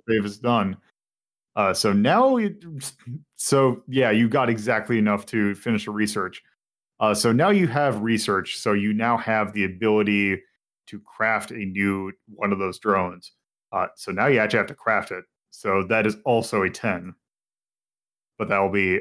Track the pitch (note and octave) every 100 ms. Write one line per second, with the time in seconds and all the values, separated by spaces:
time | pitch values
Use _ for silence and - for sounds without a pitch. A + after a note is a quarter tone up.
0 | - A2 G2+ G2+ A#2+ A#2 G2 F2+ _ _
1 | _ _ _ _ _ - G2 F#2 G#2+ G2+
2 | A2+ G3 C4 B3+ G#3 - E3+ D3+ - -
3 | - C3 - - - C#3 C3+ B2 - C3
4 | B2+ G#2+ A#2 C#3 B2 A2+ G#2+ A2 G#2+ A#2
5 | G#2+ G2+ - A2+ G2+ G2 - G#2+ G#2+ G#2
6 | G#2+ G#2 F#2 - - _ _ _ _ _
7 | A2 G#2 A#2 A#2 F3+ G3+ E3+ C3+ C#3+ G#2
8 | A2+ A2 A2 G2 F#2 - A2+ G2+ G2+ G#2+
9 | A2+ A#2+ A#2 A2 G#2+ G#2+ A#2 F2+ A2 G#2+
10 | G#2 G2+ G2+ F#2+ - _ _ _ - G#2
11 | G#2 - A2 A2 G#2+ A#2+ G2 F#2 G2 G2
12 | F#2+ - _ G#2 G2+ G2 F#2+ F2+ A2 G2
13 | F2+ F2+ - _ _ _ _ F#2+ F#2 -
14 | - F#2 B2+ B2+ G#2+ A#2 F#2+ - - G#2
15 | - F#2 - _ _ - G#2 G2 F#2+ A2+
16 | G#2+ G#2 - A#2 A2 G#2+ F#2 - A2+ F2+
17 | F2+ - _ _ _ _ _ _ _ _
18 | _ _ _ - G#2 G2+ G2 G2+ F#2+ F#2+